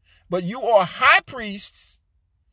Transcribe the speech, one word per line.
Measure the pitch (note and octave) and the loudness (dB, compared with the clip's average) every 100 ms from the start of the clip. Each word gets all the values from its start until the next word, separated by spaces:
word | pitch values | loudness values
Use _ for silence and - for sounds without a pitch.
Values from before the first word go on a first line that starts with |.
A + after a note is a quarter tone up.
| _ _ - | _ _ -8
But | F3+ | -8
you | F3+ B3+ | -6 -6
are | A#3 G#3+ | 2 2
high | F3 - C4 F4+ | 2 2 4 4
priests. | - C4+ G#3+ G3 - - - _ _ _ _ _ _ | 2 -12 -12 -10 -12 -14 -20 _ _ _ _ _ _